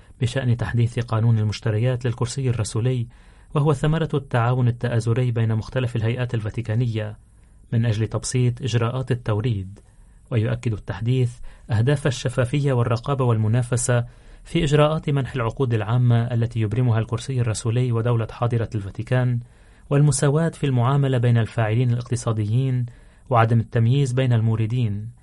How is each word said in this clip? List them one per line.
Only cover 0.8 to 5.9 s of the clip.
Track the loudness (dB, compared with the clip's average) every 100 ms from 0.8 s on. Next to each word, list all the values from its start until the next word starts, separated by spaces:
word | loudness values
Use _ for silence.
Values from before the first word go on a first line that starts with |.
| 0 -2
قانون | -4 0 2 2
المشتريات | 0 -2 -2 0 0 -2
للكرسي | -2 -2 -4 -2 -2
الرسولي، | -2 -2 -2 -2 -2 -4 -10 -20 -20 -6
وهو | 0 2
ثمرة | 2 2 0 0
التعاون | -4 -2 0 2 2 2
التآزري | 0 -2 -2 0 0 0
بين | 0 0 -2
مختلف | -4 -4 -2